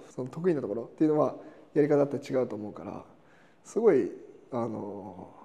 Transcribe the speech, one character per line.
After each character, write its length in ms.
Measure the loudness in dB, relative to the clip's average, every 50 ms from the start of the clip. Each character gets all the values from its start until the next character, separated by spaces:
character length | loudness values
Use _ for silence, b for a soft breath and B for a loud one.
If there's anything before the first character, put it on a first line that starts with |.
| -18 -14
そ 140 | -10 -10
の 60 | -10 -8
得 200 | -8 -2 0 0
意 40 | 0
な 60 | 0
と 80 | -2 -4
こ 60 | -6
ろ 100 | -6 -8
っ 40 | -10 0
て 80 | 2 2
い 20 | 4
う 20 |
の 100 | 4 4
は 160 | 2 2 0 B B B B B B B 2
や 80 | 2
り 60 | 4 4
方 140 | 4 4
っ 60 | 4 2
て 80 | -2
違 200 | -6 -6 -2 0 0
う 40 | 0
と 100 | 0 -4
思 140 | -8 -10 -10
う 20 |
か 120 | -12 -12 -12
ら、 200 | -12 -12 -12 -14 -18 -20 b b b b b b b b b
す 160 | _ -6 -4 4
ご 140 | 6 6
い、 180 | 6 6 4 2 -4 -10 -16 -20 -20 -20 -14 -8
あ 160 | -4 -4 -4
の、 640 | -4 -6 -8 -8 -10 -10 -12 -14 -14 -14 -16 -16 -18 b b